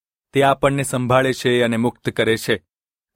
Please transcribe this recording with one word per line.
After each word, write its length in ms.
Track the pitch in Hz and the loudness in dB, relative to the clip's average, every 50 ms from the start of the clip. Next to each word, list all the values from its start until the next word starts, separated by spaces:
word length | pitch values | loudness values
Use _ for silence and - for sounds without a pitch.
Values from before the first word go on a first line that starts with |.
| _ _ _ _ _ _ | _ _ _ _ _ _
તે 100 | - 135 | 0 2
આપણને 400 | 139 139 135 - - 139 139 139 | 2 2 2 2 0 0 0 0
સંભાળે 500 | 135 - - 127 123 117 127 131 135 131 | -4 -4 -4 -4 -2 2 2 2 2 0
છે 300 | 127 - - 127 123 123 | -2 -2 0 0 2 2
અને 140 | 120 117 117 | 0 0 0
મુક્ત 340 | 113 117 123 - _ - 123 | 0 -2 -2 -4 _ -8 -6
કરે 260 | - - 113 110 113 | -2 -2 0 0 0
છે. 280 | 110 - - 110 95 _ _ _ _ _ _ _ _ _ _ _ | -2 0 -2 -4 -4 _ _ _ _ _ _ _ _ _ _ _